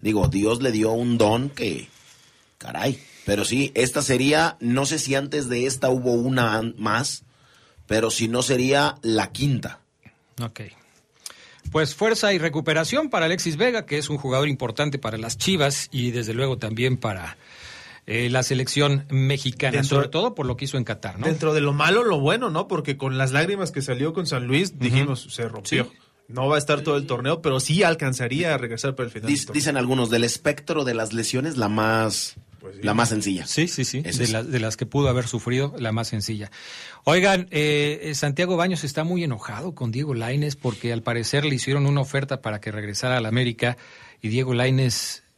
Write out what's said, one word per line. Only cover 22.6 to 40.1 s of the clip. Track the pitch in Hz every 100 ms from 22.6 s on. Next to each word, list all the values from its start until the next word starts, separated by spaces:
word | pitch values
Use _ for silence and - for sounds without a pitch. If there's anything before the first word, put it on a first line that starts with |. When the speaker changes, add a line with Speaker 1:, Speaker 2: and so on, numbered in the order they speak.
| 196
Speaker 3:
Porque | 185 147 139
con | 135 131
las | 131
lágrimas | 135 170 202 180
que | 143
salió | 135 123 147
con | 165 170
San | 131 123
Luis, | 139 190
Speaker 2:
Ujú. | 139
Speaker 3:
dijimos, | 127 127 139 127 -
se | - 117
rompió. | 107 - -
Speaker 2:
Sí. | 120 - _ _ _
Speaker 3:
No | 120 131
va | 151
a |
estar | 143 147
todo | 147 143
el | 135
torneo, | 123 131 165
pero | 160 131
sí | - 160
alcanzaría | 180 165 143 123 120 135 170 143
a |
regresar | 120 113 139 131
para | 120
el |
final | 113 113
Speaker 1:
Dis-, | 143
Speaker 3:
del | -
torneo. | 147
Speaker 1:
dicen | 143 139
algunos, | 123 131 117
del | 117
espectro | 120 - 151 143 - 156 131
de | 113
las | 107
lesiones, | 113 110 127 151 135
la | 104
más, | 107 110 113 110 98 - - - -
Speaker 3:
Pues | - 98
sí. |
Speaker 1:
la | 104
más | 110 117
sencilla. | 110 98 92 73
Speaker 2:
Sí, | - 175
sí, | -
sí. | 123 127 160
Speaker 1:
Esa | 143
Speaker 2:
De |
Speaker 1:
es. | 120
Speaker 2:
la, | 110
de | 117 127
las | 110 110
que | 120
pudo | 143 139
haber | 123 120
sufrido, | 117 120 127 139 143
la | 117
más | 113 113
sencilla. | 110 101 110 101 - - - - -
Oigan, | - 175 196 190 180
eh, | 156 151 147 147 151
eh, | 156 143
Santiago | 147 139 180 180
Baños | 180 170
está | 147 -
muy | 165 180
enojado | 165 110 - 107 170
con | 151 123
Diego | 113 151